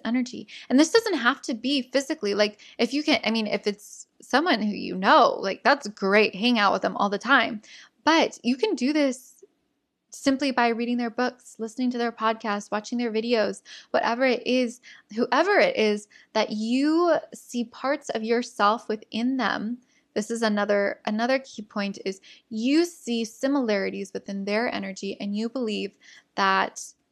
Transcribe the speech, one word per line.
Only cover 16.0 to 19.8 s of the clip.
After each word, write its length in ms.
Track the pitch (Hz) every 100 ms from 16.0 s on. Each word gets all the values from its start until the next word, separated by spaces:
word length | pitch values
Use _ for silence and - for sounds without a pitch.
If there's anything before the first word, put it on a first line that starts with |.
| - - _
that 180 | 220 208
you 640 | 214 220 254 294 320 349 302 -
see 320 | - - 240 233
parts 440 | - 262 302 -
of 140 | 233
yourself 640 | 220 233 240 - 202 226 -
within 500 | 214 - 220 240 262
them. 400 | 208 - 208 247